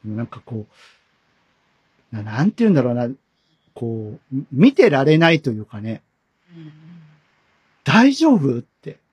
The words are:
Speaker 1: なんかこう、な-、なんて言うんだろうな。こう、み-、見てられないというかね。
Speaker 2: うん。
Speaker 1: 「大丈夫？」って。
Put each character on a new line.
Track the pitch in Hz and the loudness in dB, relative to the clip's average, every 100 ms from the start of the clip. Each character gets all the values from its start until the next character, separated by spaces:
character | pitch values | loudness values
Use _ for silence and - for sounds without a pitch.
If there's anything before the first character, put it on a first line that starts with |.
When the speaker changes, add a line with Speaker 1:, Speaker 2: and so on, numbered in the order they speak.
| 107 | -10
Speaker 1:
な | 107 | -10
ん | 120 | -10
か | - - | -14 -14
こ | 113 107 _ _ _ _ _ _ _ _ _ _ _ _ _ _ | -14 -14 _ _ _ _ _ _ _ _ _ _ _ _ _ _
う、 | 113 | -14
な-、 | |
な | 107 107 | -10 -2
ん | 180 | -2
て | - | 2
言 | 226 | 2
う | |
ん | 160 | 2
だ | |
ろ | 123 | 2
う | |
な。 | 120 120 131 _ _ _ _ _ | -2 -4 -8 _ _ _ _ _
こ | - 117 113 107 - | -12 -10 -8 -12 -16
う、 | _ 135 | _ -10
み-、 | - | -8
見 | 131 226 269 | 2 2 4
て | 269 | 2
ら | 139 139 | 2 2
れ | 156 | 4
な | 165 | 4
い | 165 | 2
と | 143 | -2
い | 107 | -8
う | 107 | -10
か | 104 | -12
ね。 | 110 107 _ _ _ _ _ 170 | -12 -12 _ _ _ _ _ -20
Speaker 2:
う | |
ん。 | 156 156 160 175 156 _ _ _ _ _ _ _ | -20 -20 -20 -20 -20 _ _ _ _ _ _ _
Speaker 1:
「大 | - 214 262 | 0 4 4
丈 | 269 320 233 | 4 2 2
夫？」 | 135 120 | 0 -4
っ | |
て。 | - _ - - _ | -10 _ -20 -20 _